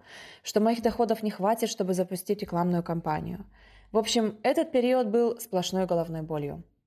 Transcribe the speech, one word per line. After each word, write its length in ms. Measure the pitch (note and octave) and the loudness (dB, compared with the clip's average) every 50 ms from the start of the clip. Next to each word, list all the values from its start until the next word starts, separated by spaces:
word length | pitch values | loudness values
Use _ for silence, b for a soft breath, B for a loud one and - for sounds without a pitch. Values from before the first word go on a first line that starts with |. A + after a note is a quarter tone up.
| B B B B B B B B | B B B B B B B B
что 200 | B - - G#3 | B -2 0 2
моих 200 | G#3+ A3+ A#3+ A#3 | 4 4 2 2
доходов 400 | A3 A3+ - - A#3 A3 A3 A3 | 0 0 2 2 2 2 0 0
не 100 | G#3+ G#3+ | -2 -4
хватит, 380 | G#3 - F#3 G#3 A#3 A#3 A#3 G#3+ | -2 0 0 0 2 2 0 -4
чтобы 240 | - - F#3+ F3+ F#3 | -2 -4 -2 0 0
запустить 480 | F3+ F3+ F3+ F#3 F3 - - G3+ G3 | 0 0 -2 -4 -6 -2 -2 -2 -2
рекламную 400 | F#3+ - F3+ E3+ F3 F3+ F3 E3+ | -2 -4 -2 0 0 2 0 0
кампанию. 640 | E3+ - E3 E3 - D#3+ D3+ D#3+ E3 E3+ F3+ - - b b b b b b b b b | 0 -2 -4 -4 -2 -2 -4 -4 -4 -6 -8 -10 -12 b b b b b b b b b
В 60 | - | 0
общем, 400 | A3 G#3+ - - A#3+ A3 G#3 G#3 - | 0 2 4 2 2 2 2 -2 0
этот 300 | - B3 D4 E4 D#4 D#4+ | 0 2 2 2 2 2
период 360 | - B3+ A#3+ B3 B3+ B3+ B3 | 2 2 4 4 4 2 2
был 300 | G#3 G#3 A#3+ A#3+ A#3 - - | 2 2 2 2 2 0 -4
сплошной 460 | - - F#3+ F3+ F3 - F#3 F#3+ F#3 | -6 -4 -2 -2 -2 0 0 -2 0
головной 380 | F3+ F3+ E3+ E3 E3+ D#3+ D#3+ D#3 | 2 0 0 0 -2 -4 -8 -6
болью. 400 | D#3+ D#3+ D3 D3 C#3+ D3+ E3 - - _ _ _ | -4 -4 -4 -4 -6 -8 -10 -14 -18 _ _ _